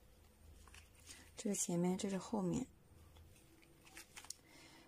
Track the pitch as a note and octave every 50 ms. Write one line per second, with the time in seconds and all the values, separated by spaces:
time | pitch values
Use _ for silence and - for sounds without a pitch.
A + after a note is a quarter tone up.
0 | - - - - - - - - - - - - - - - - - - - -
1 | - - - - - - - - - G#3 G3 - - - F3 E3+ F3+ F3+ F#3 G3
2 | - G3 G3 F3+ - - A3+ G#3 F#3 E3+ E3 B3+ C4 - - - - - - -
3 | - - - - - - - - - - - - - - - - - - - -
4 | - - - - - - - - - - - - - - - - -